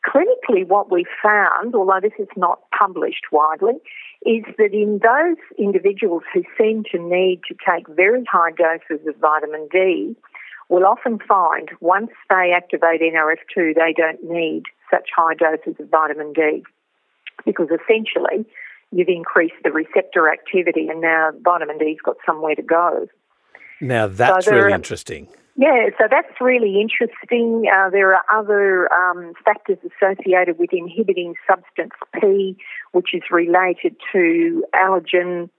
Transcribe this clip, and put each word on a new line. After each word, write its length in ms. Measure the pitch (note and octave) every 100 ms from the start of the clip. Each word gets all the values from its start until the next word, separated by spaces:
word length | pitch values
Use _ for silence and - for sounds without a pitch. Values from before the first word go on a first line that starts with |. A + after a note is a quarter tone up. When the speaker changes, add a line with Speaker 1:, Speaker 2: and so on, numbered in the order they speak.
| -
Speaker 1:
clinically 600 | C4+ F#4+ B4+ - G3+ F#3
what 240 | G3+ G#3
we 140 | F3+ F3 -
found, 520 | G#3+ G#3 F#3 - A3
although 260 | A#3+ F#3+ F#3+
this 120 | G3+ -
is 100 | G3 -
not 240 | F3 - _ -
published 480 | G3+ E3+ D3 - -
widely, 420 | D3+ D#3 D#3 G3 C#4 - - - -
is 200 | - A3+ G#3 -
that 140 | G#3+
in 280 | G3+ G#3 G#3
those 340 | A3+ C4 E4+ E4 - -
individuals 640 | G3+ F#3 F#3+ G3 G#3+ E3+ -
who 100 | F#3 F3 -
seem 260 | A3 A3 G#3
to 60 | F3+
need 420 | E3+ F3+ F#3 F3+ -
to 60 | - -
take 180 | E3+ -
very 360 | D#3 F#3+ B3 A#3
high 200 | F#3+ E3+
doses 540 | D#3+ E3 E3 - D3+ D#3
of 100 | C3+
vitamin 520 | D#3 D#3 D3+ D3+ D3+
D, 460 | F#3 F#3 F3 G3+ A#3 _ - - - -
we'll 180 | F3+ F#3+
often 320 | A3+ A#3+ A3 -
find 420 | G3+ E3+ D3 D#3 -
once 300 | E3 G3 A3+ - _
they 240 | F#3 F3+
activate 460 | F3 F3 D3+ E3 E3
N 140 | E3 D#3+
R 160 | D#3
F 60 | D#3+ -
two, 180 | - E3
they 180 | D#3 E3 D#3+
don't 260 | D#3+ D#3+
need 400 | E3 E3+ D#3+ D#3+ - _ -
such 180 | - - -
high 180 | E3
doses 400 | D#3+ E3 D#3 - D#3+
of 80 | D3
vitamin 420 | D#3+ D#3 D3+ D3+
D 300 | D3 D#3 D#3 - _ _ _ _ _ - - -
because 220 | G3 E3
essentially 760 | E3 - A3 A3 - - G#3 A3 - - - _
you've 160 | F3 E3
increased 460 | F3 E3 F#3+ E3 -
the 60 | -
receptor 580 | D#3 D#3 G3+ F#3 F#3 D#3
activity 580 | - - F#3+ F3 E3+ D#3
and 120 | D#3+
now 300 | E3 D#3+ D#3+ D3+
vitamin 340 | F3 F3 D3+ D3+
D's 200 | D#3 D#3
got 120 | - D#3 -
somewhere 280 | D#3 D#3
to 80 | D#3
go. 440 | D#3 E3 F3 - - _ _ _ _ - - -
Speaker 2:
Now, 260 | C3+ B2 G#2+
that's 380 | F#2+ B2 F#3
Speaker 1:
So 60 | F#3
there 100 | G#3
Speaker 2:
really 120 | G3+
Speaker 1:
are 20 |
Speaker 2:
interesting. 540 | F#3+ - - - D2+ - _ _ -
Speaker 1:
Yeah, 340 | C#4 B3+ G#3+ -
so 80 | A3
that's 300 | C4+ E4+ -
really 400 | B3+ B3+ G#3+ G3
interesting. 840 | G#3+ - A#3 - - A#3+ A#3 A3+ G#3+
Uh, 160 | G3 F#3+
there 240 | F#3+ G3
are 80 | F#3+ -
other, 580 | G#3+ G#3 G#3 G3+ F#3 F3
um, 420 | E3+ F3+ F3 F3 E3+
factors 320 | - G#3 - F#3
associated 720 | F3 - G3 G3 G3 F3+ F3+ E3
with 120 | F3
inhibiting 640 | F#3 F3 E3+ G3+ F3+ F3 E3 -
substance 460 | F#3 _ - E3 - - -
P, 380 | G#3 G3 G3 F#3 - - -
which 160 | F3+ F3+
is 100 | F3 -
related 640 | F3 E3+ F3+ F#3 F3 F3+ - -
to 520 | G3 E3+ E3+ E3 E3 -
allergen 760 | - F#3+ F#3+ E3+ F3+ F3+ F3 F3